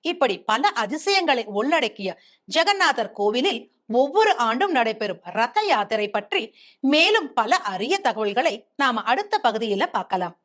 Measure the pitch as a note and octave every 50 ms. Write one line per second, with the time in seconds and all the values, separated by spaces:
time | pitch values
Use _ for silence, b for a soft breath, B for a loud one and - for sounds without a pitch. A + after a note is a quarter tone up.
0 | _ D#4+ F4 F4 C#4 A#3 F#3+ F3 - - G#3+ A#3+ D4 G4+ - A#3 A3 G3 B3+ D#4
1 | - G4+ G4+ F#4+ F4 D4+ C4+ A#3+ A3 G#3+ G3+ G3+ A#3 C#4+ E4+ D#4+ C4 G#3+ - -
2 | G3 F#3 - b b b b b b - - D#4 E4+ F#4 G4+ G4 F#4 D#4 B3+ -
3 | - - - - G3+ G#3+ G#3+ B3 C#4 G4 B3+ A3+ - _ _ _ _ - A3 B3
4 | C#4 C#4+ D#4+ G#4 A4 G#4 F#4 - A#3+ A3 A#3 B3+ G4 G4 E4 B3+ A#3 A3+ G#3+ A3
5 | G#3+ G3+ F3+ F3 _ F3 E3+ G#3+ A#3 - - G#4+ G#4+ G4+ C#4+ G#3+ G3+ G#3 A3 G#3+
6 | G#3 G3+ - G#3 G3+ - - F#4+ A3 - b b b b b b - C4+ C#4+ D4+
7 | E4 F#4+ G#4 A4 D#4+ C4 - - A3 A3+ D#4 B3+ - G#3 F#3+ F3+ G#3 C4+ F#4+ G4
8 | G4+ B3+ G#3 A3 G#3+ G3+ G3+ A#3 D4 E4 G#3 A#3 _ _ _ - C#4 B3+ A#3+ A3
9 | G3 A3 B3 F#4+ G#4 G4+ - G4+ - A#3+ G#3 A3 A3+ A3 G3+ G3 G#3 - - -
10 | F3+ - G3 F#3 F3+ F3 F3 _